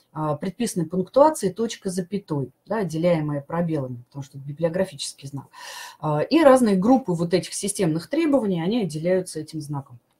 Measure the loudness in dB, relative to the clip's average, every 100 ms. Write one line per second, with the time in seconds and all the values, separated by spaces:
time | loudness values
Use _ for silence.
0 | _ -6 -4 -4 -6 -4 -4 -4 -4 -4
1 | 0 4 4 4 -2 -4 -6 -6 -8 -6
2 | -6 -8 -6 -6 -6 -10 -8 -4 -4 0
3 | 0 2 0 -4 -4 -4 -2 -2 -4 -10
4 | -14 -16 -14 -14 -14 -4 -2 -2 -4 -6
5 | -12 -12 -12 -12 -14 -18 -16 -16 -16 -8
6 | -2 -2 2 6 8 8 6 4 6 4
7 | 4 -2 0 0 0 -6 -6 0 0 0
8 | -2 0 2 2 2 0 0 0 -2 -2
9 | 0 0 -2 -8 -10 -10 -8 -10 -10 -18
10 | _ _